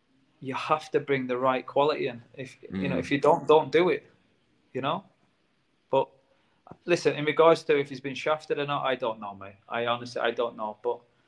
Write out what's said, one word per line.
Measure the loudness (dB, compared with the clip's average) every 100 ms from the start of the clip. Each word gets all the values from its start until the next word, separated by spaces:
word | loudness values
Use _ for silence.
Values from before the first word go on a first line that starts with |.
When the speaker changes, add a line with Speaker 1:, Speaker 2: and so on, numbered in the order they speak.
| _ _ _ _
Speaker 1:
you | -10
have | -6 0 -2 0
to | -2
bring | 0 -2 -2
the | 0
right | 0 0 -2
quality | 0 2 0 -4
in. | -8 -16
If, | -16 -16 -16 -10
you | -6 -2
know, | -2
Speaker 2:
Mm. |
Speaker 1:
if | -2
you | 2
don't, | 4 4 6
don't | 4 6
do | 2 2
it, | 0 -6 _ _ _ _ _ _
you | -6
know? | -4 -6 -10 _ _ _ _ _ _ _ _
But | 0 0 _ _ _ _ _ -20 -8
listen, | -2 2 2
in | 0
regards | 0 6 6 6
to | 4 0
if | 0
he's | -6
been | -10
shafted | -6 -2 -2 -4 -4
or | -4
not, | -2
I | -2
don't | -2 -4 -6
know, | -10
mate. | -14 -16 -18 -8
I | -4 -2
honestly, | -4 -4 -2
I | -2
don't | 0 -4 -4
know. | -10 -6
But | -6 -6 _ _